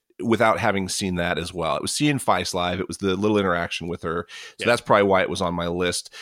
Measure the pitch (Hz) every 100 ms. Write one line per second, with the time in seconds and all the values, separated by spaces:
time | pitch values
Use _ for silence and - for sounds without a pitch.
0 | _ - 117 107 113 98 107 98 92 -
1 | 98 87 87 78 85 90 80 73 90 -
2 | 147 135 - 92 92 92 90 90 - 85
3 | 98 92 104 104 95 87 87 - 82 85
4 | 85 85 - - - - 98 120 - 110
5 | 101 95 90 87 90 87 87 87 90 87
6 | - -